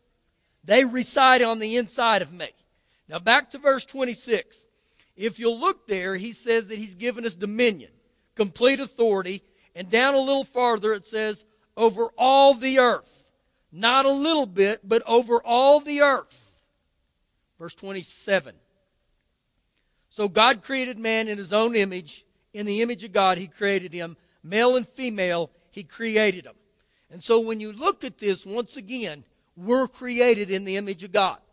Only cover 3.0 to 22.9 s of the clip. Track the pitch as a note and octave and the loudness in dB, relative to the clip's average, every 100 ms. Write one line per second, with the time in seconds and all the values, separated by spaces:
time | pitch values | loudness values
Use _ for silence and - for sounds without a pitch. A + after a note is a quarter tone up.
3 | _ D#3+ F#3 C4+ C#4+ C#4 C#4+ C4 - C4+ | _ -6 2 2 2 -4 0 0 -4 -6
4 | B3+ A#3 - G#3 - - _ _ _ _ | -6 -6 -4 -4 -4 -16 _ _ _ _
5 | _ - A3 G#3 A#3 A#3 E4+ F#4 - F#3+ | _ -8 -8 -2 -2 0 -2 -2 -6 -6
6 | F#3 F#3+ A3+ A3 A#3 A3+ G3+ A3 G#3+ F#3 | -4 -6 -8 -10 -2 -2 -2 -10 -12 -8
7 | A#3+ A#3 A#3 F3 G3+ G#3+ A#3+ F3+ G#2 _ | -8 -6 -8 -8 -8 0 0 0 -10 _
8 | _ _ _ - G3+ - B3 C4+ C4 - | _ _ _ -6 -6 2 2 2 -2 -2
9 | A#3 G3 F3+ G3 - _ _ F3 F3+ A3+ | 0 0 -2 -10 -14 _ _ -18 -2 0
10 | C4 C#4 C4 C#4 C4+ B3 B3 A3 G#3+ G#3 | 2 2 2 -2 -2 -2 0 0 -2 -4
11 | - A3 G#3+ G#3 _ _ _ - A#3 G3 | -6 -6 -6 -6 _ _ _ 0 0 2
12 | A#3 - B3+ C4+ C#4 B3 C4 C4 B3 E3+ | -4 0 4 8 8 6 2 4 4 2
13 | - - _ _ _ _ _ D#3 A3+ C4 | -4 -20 _ _ _ _ _ -4 2 2
14 | C4+ C#4 D4+ D#4+ A#3+ F3+ G3 A3 G3 A3+ | 2 2 2 0 0 2 2 0 0 0
15 | - A#3 A#3+ A#3 A#3 A#3+ C4+ D4 D4 C#4+ | 4 2 2 -2 2 4 6 6 4 2
16 | C#4+ B3 - - - _ _ _ _ _ | 2 2 -4 -20 -20 _ _ _ _ _
17 | _ _ _ _ _ _ E3 - G3 G3 | _ _ _ _ _ _ -20 -16 -12 -12
18 | - - - F#3+ C3 - _ _ _ _ | -12 -14 -2 -2 -2 -14 _ _ _ _
19 | _ _ _ _ _ _ _ _ _ _ | _ _ _ _ _ _ _ _ _ _
20 | _ - G#3 G3 A#3 A3+ - C4+ B3+ A3+ | _ -6 -2 2 2 2 -4 -6 -6 -6
21 | A3+ A3 A3 G#3 F3+ G#3 A3+ A3+ G3 F#3 | -4 -2 -4 -8 -2 0 0 0 -2 -4
22 | D3+ - _ _ _ G#3 G#3 G3+ A#3 | -14 -20 _ _ _ -10 -6 -2 -2